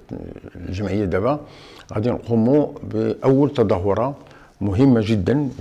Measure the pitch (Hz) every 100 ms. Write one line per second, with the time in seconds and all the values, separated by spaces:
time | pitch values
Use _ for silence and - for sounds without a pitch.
0 | - - 85 - - - 85 90 98 101
1 | 95 92 117 147 - - - - - 107
2 | 120 - - 117 113 147 139 - 101 107
3 | 110 - 131 135 147 135 101 95 98 95
4 | 131 143 - - - _ 101 92 139 117
5 | 104 107 90 139 139 113